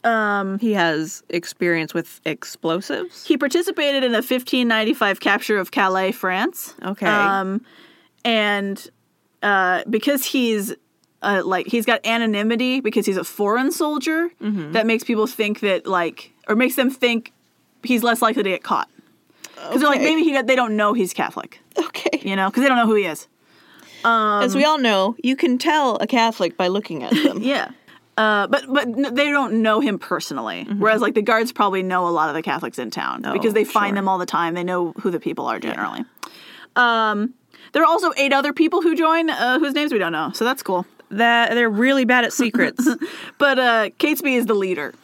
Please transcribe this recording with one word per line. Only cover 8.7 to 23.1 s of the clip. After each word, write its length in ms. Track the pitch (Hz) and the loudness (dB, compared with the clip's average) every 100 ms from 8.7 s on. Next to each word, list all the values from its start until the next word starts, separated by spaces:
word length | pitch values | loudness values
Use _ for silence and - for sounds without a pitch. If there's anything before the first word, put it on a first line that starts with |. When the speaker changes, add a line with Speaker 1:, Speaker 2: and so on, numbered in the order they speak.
| 196 - _ _ _ _ _ | -6 -12 _ _ _ _ _
Speaker 1:
uh, 400 | 202 196 185 180 - | 0 2 2 0 0
because 360 | 220 285 285 | -2 0 0
he's, 500 | 277 277 240 214 202 - _ _ _ _ | 0 0 2 0 -2 -10 _ _ _ _
uh, 200 | 208 196 | -2 0
like, 220 | 180 180 - | 0 -2 0
he's 180 | 233 220 | -2 0
got 180 | 226 - | 0 0
anonymity 760 | 233 226 208 214 233 254 262 | 0 0 0 0 0 0 0
because 240 | 233 220 202 | 0 0 0
he's 100 | 190 | -2
a 80 | |
foreign 460 | 165 - 202 226 269 | -6 -2 0 2 0
soldier, 580 | 330 302 294 285 320 339 _ | 0 -2 -2 -2 -2 -2 _
Speaker 2:
Mm-hmm. 300 | 214 202 151 | -4 -4 -2
Speaker 1:
that 140 | 196 226 | 0 0
makes 180 | 226 | 0
people 220 | - 220 214 | 0 0 0
think 340 | - 208 208 | -2 -4 -2
that, 260 | 208 185 - | 0 -2 0
like, 460 | 185 170 - - _ - | -2 -2 -6 -20 _ -2
or 80 | 208 | 2
makes 200 | 254 262 | 2 2
them 140 | 254 | -2
think 420 | 262 240 233 - _ _ _ _ _ | 0 0 0 -4 _ _ _ _ _
he's 200 | - 240 | 0 2
less 200 | 240 233 | 2 2
likely 200 | 226 214 | 2 0
to 60 | 196 | -2
get 120 | 180 | -4
caught. 260 | - 165 - - _ _ _ _ - - | -2 -2 -4 -12 _ _ _ _ -20 -16
'Cause 240 | - 254 | -4 2
they're 80 | 294 | 4
like, 120 | 277 | 4
Speaker 2:
Okay. 140 | 302 | 2
Speaker 1:
maybe 80 | 320 | 4
he, 160 | 320 277 | 2 2
they 140 | 240 254 | 2 2
don't 200 | 240 214 | 2 2
know 160 | 208 | 2
he's 180 | 240 180 | 2 0
Catholic. 480 | - - - - - _ - | -2 -4 -6 -12 -18 _ -6
Speaker 2:
Okay. 420 | 320 - - 294 | -4 -4 -4 -4
Speaker 1:
You 140 | 196 196 | -4 0
know, 140 | 190 | 0
'cause 120 | 240 | 2
they 60 | 277 | 4
don't 80 | 247 | 4
know 80 | 220 | 4
who 80 | |
he 100 | 214 | 4
is. 240 | 185 | 2